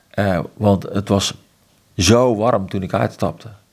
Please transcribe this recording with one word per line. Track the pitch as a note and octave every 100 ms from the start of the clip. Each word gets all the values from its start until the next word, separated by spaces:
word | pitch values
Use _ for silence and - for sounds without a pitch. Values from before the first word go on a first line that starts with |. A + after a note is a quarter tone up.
| _
Eh, | - G2+ F2 - -
want | G#2+ G2
het | - G2 G2+
was | G2 - - _ _ _ _ _ -
zo | F2+ A#2 B2+ G#2+
warm | G#2 G#2+ F#2+
toen | G2+
ik | F#2
uitstapte. | G2+ A#2 - F#2 D#2+ A2 - _